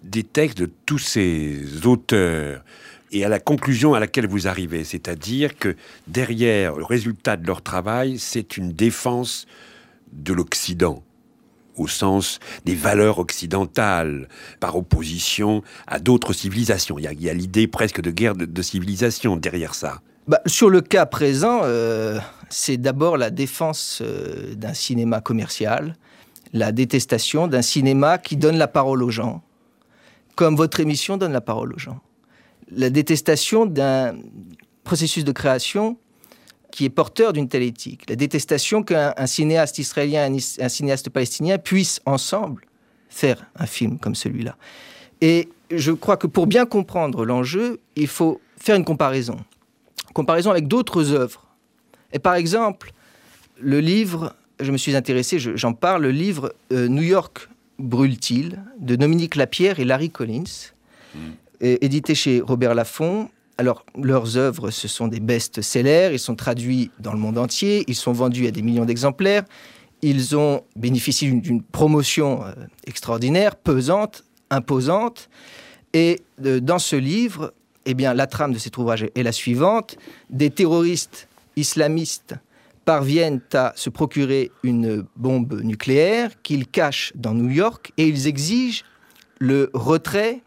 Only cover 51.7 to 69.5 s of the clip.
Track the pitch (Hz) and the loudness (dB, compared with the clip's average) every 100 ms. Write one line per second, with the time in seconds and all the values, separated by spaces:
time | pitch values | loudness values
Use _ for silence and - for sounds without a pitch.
51.7 | _ _ _ _ 147 185 180 165 214 220 | _ _ _ _ -2 2 2 2 0 0
52.7 | 190 - - _ _ _ - _ - 135 | -4 -16 -20 _ _ _ -20 _ -8 0
53.7 | 143 156 202 208 170 160 - _ _ 135 | 2 4 2 0 -4 -6 -10 _ _ -4
54.7 | 135 147 139 123 127 123 175 120 113 120 | -2 0 0 2 0 0 -2 -2 -2 -2
55.7 | 117 175 185 139 139 190 156 131 - _ | 0 0 2 0 0 -2 -4 -8 -12 _
56.7 | 127 123 139 165 190 - - - _ _ | 0 2 2 4 2 2 -16 -20 _ _
57.7 | - 131 120 135 120 - 123 165 180 196 | -10 -2 2 2 2 -2 -2 -2 -10 -16
58.7 | 262 131 123 147 170 165 147 127 - 185 | -12 -2 2 4 4 2 0 0 2 2
59.7 | 175 127 131 160 - 113 113 180 - - | 2 0 2 0 -4 -6 -6 -8 -14 -18
60.7 | _ _ _ - 73 80 80 _ _ 123 | _ _ _ -20 -16 -16 -16 _ _ 2
61.7 | 123 139 147 143 147 143 123 120 123 123 | 2 2 0 0 0 2 2 2 2 2
62.7 | 117 113 - 160 202 220 _ _ - 123 | 2 -2 -2 -2 -2 -6 _ _ -2 -2
63.7 | 117 - - 139 131 113 120 135 143 107 | -2 -8 -4 2 2 2 2 0 0 -6
64.7 | - 110 - 117 110 110 117 - - 104 | -6 -8 -4 -4 -2 0 0 -2 -6 -2
65.7 | 120 131 160 185 135 - 117 - 120 120 | 2 4 6 4 0 -4 -4 -4 -2 0
66.7 | 127 117 _ 107 107 110 113 120 - 196 | 0 -2 _ -6 -4 -2 -2 -2 -2 0
67.7 | 208 156 120 - 120 127 123 120 110 113 | 0 0 -4 -2 0 0 0 -2 -2 0
68.7 | 117 117 117 139 135 190 208 196 | 0 0 2 0 2 2 2 0